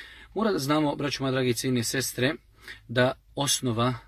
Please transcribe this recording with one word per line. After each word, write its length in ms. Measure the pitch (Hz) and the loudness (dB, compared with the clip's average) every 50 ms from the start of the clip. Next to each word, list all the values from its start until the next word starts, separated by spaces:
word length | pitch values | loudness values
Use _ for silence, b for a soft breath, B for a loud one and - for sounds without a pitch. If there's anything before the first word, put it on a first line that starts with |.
| B B B B B B - | B B B B B B -4
Mora 180 | 190 220 214 | -2 0 0
da 60 | 190 160 | 0 0
znamo, 380 | 131 139 151 156 151 143 143 | 0 2 2 2 2 2 0
braćo 260 | - 143 143 - - | -2 -4 -4 -4 -2
moja 100 | 135 131 | -2 0
dragi 180 | 127 135 127 123 | 0 2 2 2
i 40 | 117 | 0
cijenjene 300 | - - 131 127 120 113 | 0 0 0 0 0 0
sestre, 500 | - - 135 120 - - - 123 139 160 - _ _ B B B B B B B - | 0 -2 -2 -4 -4 -2 0 0 0 0 -4 _ _ B B B B B B B -2
da 240 | 117 127 123 127 - - _ _ - | 2 2 2 2 2 -2 _ _ -6
osnova 600 | - 143 131 - - - 123 110 113 120 131 127 117 - | -4 -2 0 0 0 0 -2 0 2 0 0 0 -4 -8